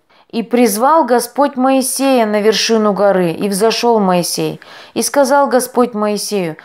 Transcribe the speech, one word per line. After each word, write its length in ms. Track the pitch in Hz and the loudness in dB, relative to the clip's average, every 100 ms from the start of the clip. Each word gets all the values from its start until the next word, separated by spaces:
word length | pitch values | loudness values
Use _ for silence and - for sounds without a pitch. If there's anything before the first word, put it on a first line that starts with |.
| _ _ _ | _ _ _
И 120 | 226 | -8
призвал 640 | 226 247 240 202 262 320 254 | -2 2 2 2 2 2 2
Господь 500 | 240 233 - 285 247 | 0 -2 -2 -2 0
Моисея 720 | 262 269 254 - 269 262 220 | 0 0 -2 -2 0 2 2
на 140 | 208 | 0
вершину 520 | 208 202 - 226 214 | 0 0 0 0 0
горы, 400 | 185 202 190 175 | 2 2 2 0
и 160 | 160 202 | -2 -4
взошел 500 | 196 214 - 240 226 | 0 0 0 0 2
Моисей. 640 | 196 180 170 - 156 156 - - - | 2 0 -2 -4 -6 -6 -14 -20 -10
И 80 | - | -6
сказал 460 | 226 277 262 285 277 | -2 0 2 2 2
Господь 460 | 247 247 - 247 | 0 -2 -2 -2
Моисею: 600 | 214 208 208 - 208 170 156 | 0 -4 -4 -4 -4 -4 -8